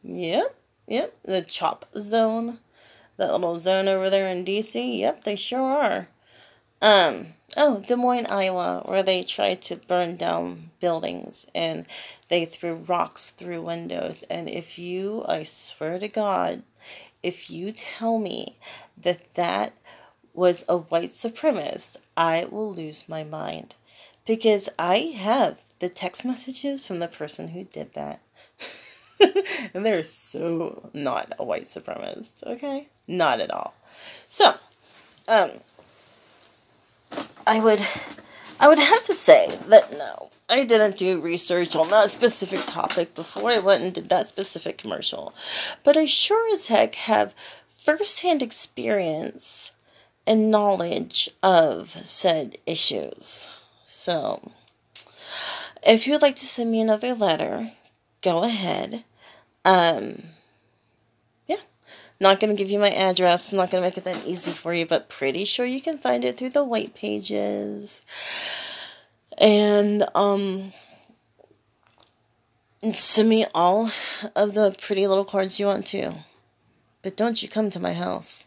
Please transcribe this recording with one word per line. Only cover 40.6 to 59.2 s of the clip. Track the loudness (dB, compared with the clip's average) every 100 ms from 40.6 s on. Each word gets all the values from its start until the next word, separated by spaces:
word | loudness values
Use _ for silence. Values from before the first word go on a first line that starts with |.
| 4
didn't | 4 4 2
do | -2 0
research | -2 -4 0 0 0 0
on | 4
that | 6 4
specific | 4 2 2 -6 -6 -6
topic | -6 -4 -2 -4 -6
before | -12 -4 0
I | 2
went | 4 4
and | 2
did | -6 0
that | 0 0
specific | -6 -8 -8 -8 -10
commercial. | -8 -4 -4 -6 -12 -14 -10 -6 -8 0
But | 4 4
I | 4
sure | 4 4 2 2
as | -2 2
heck | 2 2 0
have | 0 2 2 -4 -20 -20 _ _
firsthand | -2 2 2 2 2 0
experience | 0 -4 -8 -6 -2 0 0 -4 -6 -8 -6 -6 -8 _ _ _ _ _ 0
and | 2 4
knowledge | 4 4 0 0 -4 -2 0 -2 2
of | 6 6 6 2 -8
said | -6 4 6 6 2 -2 -8 -6
issues. | 0 0 0 -6 -6 -4 -4 -6 -16 _ _ -14
So, | -8 -4 -2 -2 -6 -10 -20 _ _ _ -18 -16 -20 -14 -10 -8 -10 -12 -2 4
if | 4 4
you |
would | 2
like | 2 2
to | 0
send | 2 0
me | 0
another | 2 0 -2
letter, | 0 0 2 0 -4 -8 -12 _ _ _ _
go | 0 2
ahead. | 0 -2 -2 -4 -4 -10 -16 _